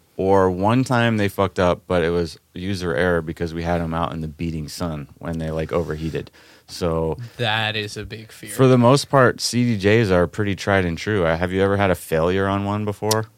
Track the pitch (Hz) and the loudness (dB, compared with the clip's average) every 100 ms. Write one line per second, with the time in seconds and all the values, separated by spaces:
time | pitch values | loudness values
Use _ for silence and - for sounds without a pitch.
0 | _ - 92 98 95 90 101 120 127 123 | _ -4 2 4 4 2 2 2 2 2
1 | 117 110 101 - 95 - 90 85 - 90 | 2 2 0 0 -2 2 0 0 0 0
2 | 82 87 82 - _ 90 90 95 90 78 | 0 0 -4 -8 _ -10 -8 -4 -4 0
3 | 90 85 80 80 85 82 85 87 82 82 | 2 0 -2 -6 -6 -4 -2 -2 -2 -4
4 | 85 80 78 76 82 80 73 - 87 78 | -4 -4 -8 -6 -6 -6 -8 -8 -8 -8
5 | 69 - 82 82 80 78 80 85 78 78 | -12 -12 -8 -6 -4 -4 -2 -2 -4 -6
6 | 80 71 71 - - - - - 90 82 | -6 -6 -10 -16 -20 -20 -18 -6 -2 -2
7 | 80 80 120 - 117 110 107 107 104 - | -2 -6 -10 -6 -4 -2 -2 -4 -8 -10
8 | 101 110 110 - 110 - 131 127 120 139 | -12 -14 -16 -18 -10 2 4 6 6 4
9 | - 139 120 - - 120 120 107 98 113 | 4 4 4 2 -2 0 0 2 4 4
10 | 107 92 85 - 101 90 - 98 90 80 | 4 4 2 0 -4 -2 2 2 2 -2
11 | - 107 82 82 90 95 98 101 101 87 | -2 0 2 2 0 2 2 2 2 0
12 | - 80 85 95 98 98 101 104 107 101 | -2 0 2 0 0 -2 -2 -4 -4 -4
13 | 107 107 110 | 0 0 -2